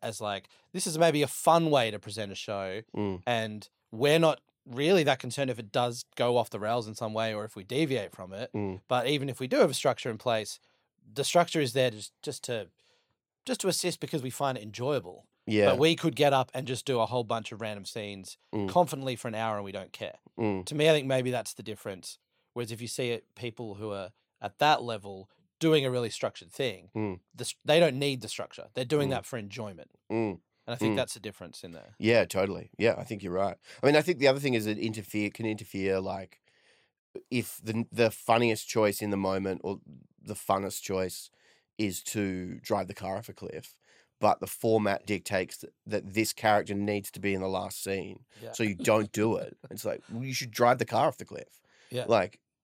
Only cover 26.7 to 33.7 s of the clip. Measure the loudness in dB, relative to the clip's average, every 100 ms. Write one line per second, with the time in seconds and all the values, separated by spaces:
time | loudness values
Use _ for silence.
26.7 | -4 -8 -4 -4 -6 _ -12 -10 -4 4
27.7 | 6 6 4 -2 -4 -6 -10 -10 -14 -12
28.7 | -8 0 0 2 -2 -6 -10 -10 -10 -10
29.7 | -12 -20 _ -4 -2 -2 -4 _ _ -10
30.7 | -2 0 0 -2 -8 -12 -12 -16 -16 -16
31.7 | -16 -18 0 4 6 4 2 0 -2 -10
32.7 | 0 2 2 -4 -8 -4 -2 -2 -4 -14